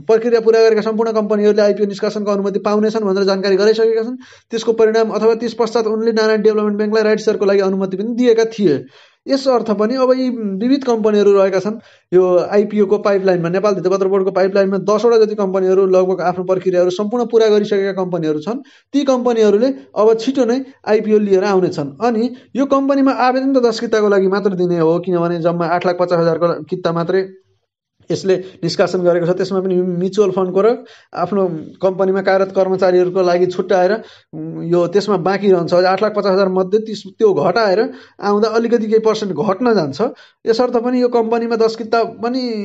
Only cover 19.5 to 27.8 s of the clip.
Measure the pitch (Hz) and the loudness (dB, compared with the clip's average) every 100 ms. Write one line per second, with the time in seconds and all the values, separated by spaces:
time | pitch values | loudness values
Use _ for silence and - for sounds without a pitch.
19.5 | 202 269 269 - - 220 226 262 277 226 | 4 2 -2 -6 0 2 2 0 0 0
20.5 | 262 269 - - 214 208 214 202 185 208 | -2 -6 -8 -2 0 2 2 2 2 2
21.5 | 190 175 - 139 - 233 220 247 247 - | 2 0 -2 -8 -4 -2 0 -2 -6 -8
22.5 | 233 277 277 277 277 269 226 254 262 269 | -4 0 0 0 2 2 2 0 0 0
23.5 | 269 233 220 226 220 208 202 190 202 202 | 2 0 -2 -2 0 2 2 2 0 -2
24.5 | 180 180 170 160 175 180 175 170 170 170 | -2 -2 0 0 0 -2 -2 -2 -2 -2
25.5 | 170 165 175 185 175 180 170 165 160 170 | -2 -2 -2 -2 -2 0 0 0 0 -2
26.5 | 147 156 180 170 170 170 190 190 - _ | -2 -6 -6 -4 -2 -2 -2 -4 -10 _
27.5 | _ _ _ | _ _ _